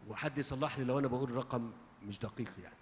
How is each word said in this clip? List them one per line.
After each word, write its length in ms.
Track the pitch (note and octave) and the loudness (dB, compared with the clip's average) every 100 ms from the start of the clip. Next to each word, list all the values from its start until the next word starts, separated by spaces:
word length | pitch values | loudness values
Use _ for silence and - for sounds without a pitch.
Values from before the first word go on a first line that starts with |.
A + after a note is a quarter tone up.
| G#2 | -6
وحد 300 | G#2+ D3+ C#3+ | -2 0 0
يصلح 400 | C#3 C3+ C#3+ C#3 | 0 2 0 2
لي 60 | |
لو 140 | B2+ C3+ | 4 4
انا 100 | C#3 | 4
بقول 220 | B2 C3+ | 4 2
رقم 420 | A#2+ B2 B2+ A#2 - - - | 0 0 0 -2 -6 -16 -12
مش 160 | G2+ G2+ | -8 -4
دقيق 340 | G#2+ - A#2 - | -4 -2 -4 -4
يعني 120 | F2 - | -14 -16